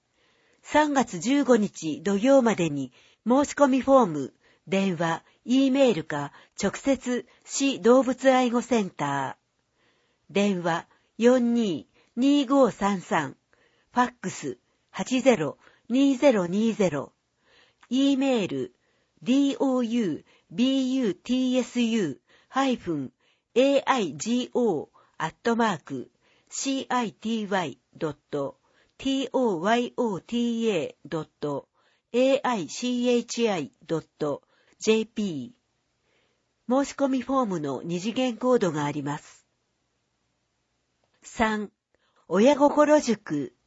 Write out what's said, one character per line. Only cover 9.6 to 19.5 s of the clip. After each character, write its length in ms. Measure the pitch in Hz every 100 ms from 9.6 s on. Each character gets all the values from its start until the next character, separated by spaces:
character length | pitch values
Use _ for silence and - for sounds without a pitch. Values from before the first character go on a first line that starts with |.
| _ _ _ _ _ _ _
ー。 20 |
電 300 | 165 202 185
話、 240 | 175 165 - _ _ -
四 380 | 233 254 240
二 340 | 240 214 147 - _ _
二 320 | - 269 285 240
五 240 | 277 240
三 300 | - 196 196
三。 360 | - 180 135 - _ _ _ _ _
フ 80 | 240
ァ 80 | 240
ッ 40 | -
ク 100 | 190
ス、 280 | - 147 - _ _ _
八 320 | - 190 254
ゼ 140 | 254 226
ロ 220 | 147 - - _ _
二 280 | 247 277 254
ゼ 160 | 294
ロ 140 | 220 175
二 280 | 196 226
ゼ 160 | 214 185
ロ。 220 | 147 117 _ _ _ _ _ _ _ _
E 280 | 254 277 262
メ 280 | 277 247
ー 40 | 180
ル、 260 | 135 123 - _ _ _ _
デ 100 | 160
ィ 180 | 269 277